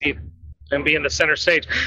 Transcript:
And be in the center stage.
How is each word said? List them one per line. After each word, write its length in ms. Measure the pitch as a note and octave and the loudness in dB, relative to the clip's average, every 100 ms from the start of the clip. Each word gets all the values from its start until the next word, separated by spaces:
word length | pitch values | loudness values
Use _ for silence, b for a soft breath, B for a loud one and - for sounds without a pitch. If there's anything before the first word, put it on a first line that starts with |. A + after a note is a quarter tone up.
And 800 | D3 - - - - - - C#3+ | -4 -4 -10 -16 -20 -16 -4 -2
be 120 | D3 D3+ | 2 2
in 60 | |
the 60 | C#3+ | 0
center 260 | - D#3+ | 0 2
stage. 320 | D3 - D#3+ - B | 2 2 2 2 B